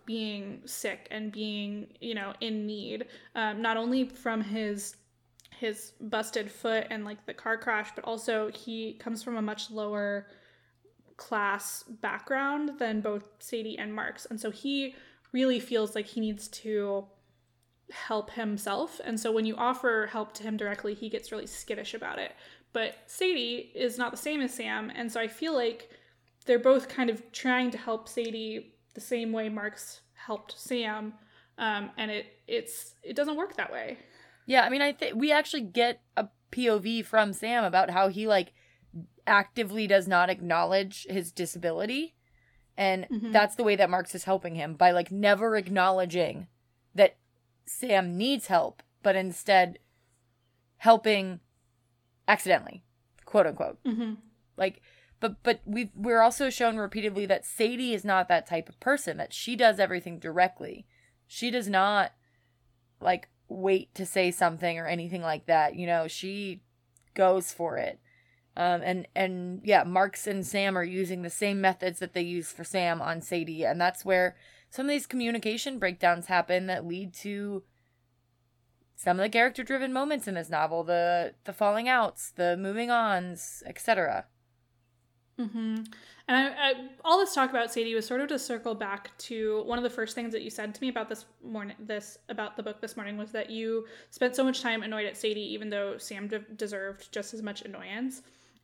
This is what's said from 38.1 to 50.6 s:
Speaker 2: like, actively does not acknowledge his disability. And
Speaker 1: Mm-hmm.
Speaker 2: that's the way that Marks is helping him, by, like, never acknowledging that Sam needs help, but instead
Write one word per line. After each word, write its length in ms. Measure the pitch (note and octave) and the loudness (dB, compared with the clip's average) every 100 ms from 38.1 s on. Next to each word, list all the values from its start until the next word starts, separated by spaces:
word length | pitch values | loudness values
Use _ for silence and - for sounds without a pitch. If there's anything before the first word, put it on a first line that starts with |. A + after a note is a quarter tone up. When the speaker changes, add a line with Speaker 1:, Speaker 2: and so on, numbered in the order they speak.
| F#3+ A3 | 4 4
Speaker 2:
like, 260 | G3+ F3+ _ _ _ _ E3+ E3 _ - | 4 4 _ _ _ _ -16 -16 _ 4
actively 640 | G3+ G3+ - G#3+ G#3 G#3+ | 4 4 -2 -4 -2 4
does 200 | G3 F3+ | 4 6
not 220 | F3+ F3+ | 4 4
acknowledge 760 | F#3 F3 E3 E3+ F#3+ G3 - - | 2 0 2 4 2 0 -6 -6
his 240 | F#3+ E3+ | -6 -4
disability. 840 | - E3 F3 F3 E3 G#3+ C4 E4 _ _ _ _ _ _ - | -4 -6 -2 -2 -2 -2 -2 -6 _ _ _ _ _ _ 0
And 300 | G3 F#3+ F#3 | 2 2 0
Speaker 1:
Mm-hmm. 200 | G#3+ A3+ | -4 4
Speaker 2:
that's 220 | A3 G#3 - | 6 6 4
the 80 | |
way 120 | A3+ G3+ | 2 6
that 140 | F#3 | 6
Marks 260 | F3+ F3 F3+ | 4 0 -6
is 80 | |
helping 320 | - F#3+ F3+ E3 | 0 0 0 -4
him, 200 | D3+ D#3+ | -4 6
by, 160 | F3+ | 6
like, 200 | F3 F3 | 8 2
never 460 | G3 G3+ G3 A3+ A3 | 2 6 6 4 0
acknowledging 880 | F3+ F#3+ F#3 F#3+ F3+ F3 D#3 - F#3 _ _ _ _ F#3 | 2 2 4 4 2 2 0 -2 -12 _ _ _ _ 8
that 220 | G3 - _ _ _ _ - | 8 8 _ _ _ _ -14
Sam 520 | - B3+ G3+ F3+ F3 | -6 2 4 4 2
needs 300 | A#3+ C#4 - | 2 2 4
help, 360 | F3+ C#3 - - _ | 2 2 -4 -20 _
but 140 | G3+ F#3+ | 2 4
instead 600 | F#3+ E3+ - F#3+ F3+ - _ _ _ _ _ _ _ _ | 2 -2 6 6 6 2 _ _ _ _ _ _ _ _